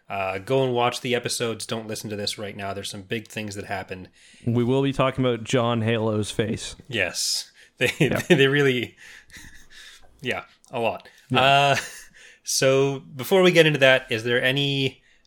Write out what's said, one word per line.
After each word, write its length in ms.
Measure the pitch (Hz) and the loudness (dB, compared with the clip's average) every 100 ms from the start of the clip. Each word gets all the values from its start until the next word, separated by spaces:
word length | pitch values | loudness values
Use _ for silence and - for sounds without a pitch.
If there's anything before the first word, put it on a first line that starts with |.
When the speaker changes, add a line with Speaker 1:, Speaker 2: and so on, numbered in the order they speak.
| _ | _
Speaker 1:
uh, 300 | 101 95 95 | -6 -4 -6
go 240 | 95 131 | -2 0
and 80 | 131 | 2
watch 280 | 120 123 - | 2 0 -2
the 160 | 131 120 | -2 -2
episodes. 500 | 117 - 120 107 - | -2 -4 -4 -6 -6
Don't 220 | 113 110 | -8 -6
listen 220 | 110 113 | -10 -8
to 60 | 104 | -6
this 220 | 101 - | -6 -8
right 180 | 101 104 | -10 -10
now. 160 | 98 | -8
There's 180 | 98 98 | -8 -10
some 120 | 104 | -12
big 240 | 95 117 107 | -8 -8 -8
things 300 | 113 107 101 | -10 -10 -10
that 80 | |
happened. 440 | 92 98 92 92 90 _ - - 120 | -8 -10 -8 -14 -14 _ -20 -8 -2
Speaker 2:
We 160 | 117 | 0
will 200 | 120 131 | 2 2
be 100 | 139 | 0
talking 320 | 131 135 131 | 0 0 0
about 180 | 127 117 | -2 -2
John 400 | 113 131 117 117 | 0 0 2 0
Halo's 480 | 110 117 110 107 101 | 0 0 0 -2 -2
face. 420 | - 104 113 - - - | -4 -4 -4 -8 -14 -8
Speaker 1:
Yes. 580 | 117 87 - - - - _ | -2 -2 -2 -4 -4 -8 _
<laughs> 40 | - _ | -20 _
They, 100 | 123 - | -2 2
Speaker 2:
Yeah. 200 | 127 104 - | 0 0 2
Speaker 1:
they 180 | 165 135 | 4 4
really, 480 | 143 139 123 110 _ - - _ | 4 2 2 -4 _ -20 -20 _
<laughs> 840 | - - - - - - - - _ | -20 -20 -20 -20 -20 -20 -20 -20 _
yeah, 240 | 131 95 - _ _ | -6 -6 -8 _ _
a 100 | 123 | -4
lot. 280 | 113 92 - - _ | -2 -4 -14 -20 _
Speaker 2:
Yeah. 120 | 127 | 4
Speaker 1:
Uh, 360 | 135 139 143 135 - - - - - - | 6 6 4 0 -2 -16 -20 -20 -20 -18
so 560 | - - 135 135 139 135 | -6 0 4 4 2 -2
before 420 | - 139 - 196 | -10 -12 0 4
we 100 | 180 | 6
get 140 | 165 156 | 6 4
into 120 | 147 | 6
that, 320 | 135 131 - | 6 4 2
is 140 | 113 | -4
there 180 | 120 120 | 0 0
any 600 | 127 135 143 139 135 - _ _ | 2 0 -2 0 -2 -4 _ _